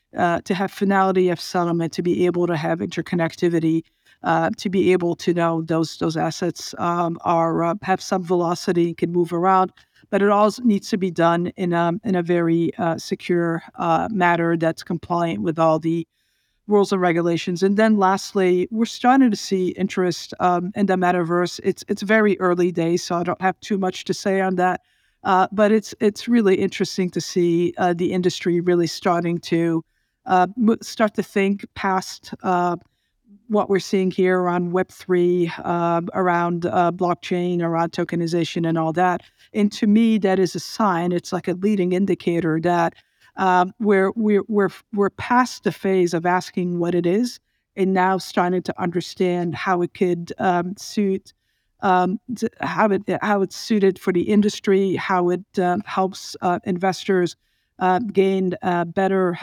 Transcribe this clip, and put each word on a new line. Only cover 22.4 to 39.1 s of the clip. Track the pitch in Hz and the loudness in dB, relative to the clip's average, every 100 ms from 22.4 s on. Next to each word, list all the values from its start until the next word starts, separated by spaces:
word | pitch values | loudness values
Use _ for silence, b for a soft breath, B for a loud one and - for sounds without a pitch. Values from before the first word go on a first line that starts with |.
| 185 175 180 | 0 2 0
days, | 170 165 170 | 0 0 -2
so | - 175 | -2 -4
I | |
don't | 175 - | -4 -2
have | 190 - | -2 -4
too | - 202 | -4 -2
much | 185 - | -2 -4
to | - | -8
say | 175 208 190 | -4 -2 0
on | 190 185 | 0 0
that. | 180 175 - _ _ _ | 0 -2 -10 _ _ _
Uh, | 196 185 185 | 0 2 2
but | 196 208 | 2 4
it's, | 220 - - | 4 0 -2
it's | 214 208 - | -2 0 0
really | 240 202 185 | 2 4 2
interesting | 190 - 185 - 180 | 0 -2 -4 -2 -2
to | 175 | -4
see, | - 185 175 170 175 - | -4 0 2 2 0 0
uh, | 180 | 0
the | 175 185 | 0 0
industry | 185 180 - 185 175 | 2 0 0 0 0
really | 175 175 165 | 2 2 0
starting | - 196 170 170 170 | -2 0 0 0 -4
to, | - 170 170 165 - _ _ _ - | -2 0 0 -2 -4 _ _ _ 0
uh, | 185 180 226 | 2 2 2
mo-, | 220 226 | 2 2
start | - - 220 - | -4 -2 -2 -2
to | |
think | 185 208 196 202 - | -4 -2 0 -2 -8
past, | - 196 190 - - - - | -6 -2 -2 -4 -14 -16 -8
uh, | 196 180 175 175 - _ _ _ _ 202 - | -2 0 0 -4 -10 _ _ _ _ -20 -2
what | 208 202 | 0 2
we're | 196 | 0
seeing | - 196 185 | 0 0 0
here | 170 185 185 | 2 2 2
around | 180 175 175 | 0 0 0
Web | 185 185 | -2 -2
three, | - - 180 175 180 170 - - | -8 -2 2 2 2 0 -4 -4
uh, | 175 170 170 170 | -2 0 0 -2
around, | 185 180 175 175 175 175 | -2 0 2 0 -2 -2
uh, | 185 175 | 2 0
blockchain, | 180 175 175 - 180 175 175 | 0 -2 -2 -2 -2 0 0
around | 165 165 170 | 0 0 -2
tokenization | - 170 170 165 170 160 175 165 | -4 -4 -2 -2 -2 -2 -2 0
and | 165 | 0
all | 160 | 0
that. | 160 185 | 2 0